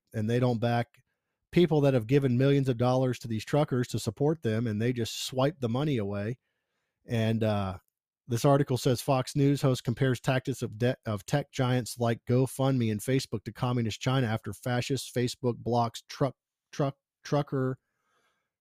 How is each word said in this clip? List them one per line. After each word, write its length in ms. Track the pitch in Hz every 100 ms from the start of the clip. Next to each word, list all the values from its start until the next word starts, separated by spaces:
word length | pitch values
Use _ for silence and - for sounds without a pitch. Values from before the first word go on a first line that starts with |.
| _
and 160 | 113 107
they 100 | 120
don't 200 | 127 117
back 280 | 120 120 - _ _ _ _ _ _
people 300 | 175 175 156
that 140 | 139 131
have 120 | 110
given 300 | 143 135 120
millions 320 | 135 139 135
of 80 | 117
dollars 400 | 123 131 131 120
to 80 | 117
these 180 | 110 -
truckers 420 | 147 151 123 123
to 120 | 113
support 440 | - - 143 165
them, 240 | 113 110 120
and 120 | 104
they 140 | 117
just 320 | 123 110 - -
swipe 300 | 127 139 -
the 100 | 117
money 280 | 127 156 127
away. 400 | 101 101 104 127 _ _ _ _ _ _ -
And, 360 | 117 110 113
uh, 340 | 110 104 95 95 _ _ _ _ -
this 180 | 117 147
article 320 | 139 143 123
says 240 | 143 120
Fox 340 | - 131 - 147
News 260 | 139 143
host 220 | 139 127
compares 380 | - 117 135 123
tactics 400 | - 131 - 120
of 160 | 120 107
de-, 180 | 120 - -
of 200 | 104 -
tech 260 | 143 -
giants 460 | - 123 127 110 120
like 220 | 117 117 -
GoFundMe 640 | 123 131 - 135 131 113
and 120 | 104
Facebook 420 | - 131 - 107
to 80 | -
communist 480 | - 123 123 113 -
China 280 | 131 135 117
after 260 | 110 -
fascist 600 | - 127 123 - 135 -
Facebook 440 | 127 123 - 123 117
blocks 460 | 113 120 117 - -
truck, 260 | - 139 - _ _ _
truck, 240 | - 139 - _ _ -
trucker 520 | 147 147 135 131 131 _ _ _ _ _ _ _ _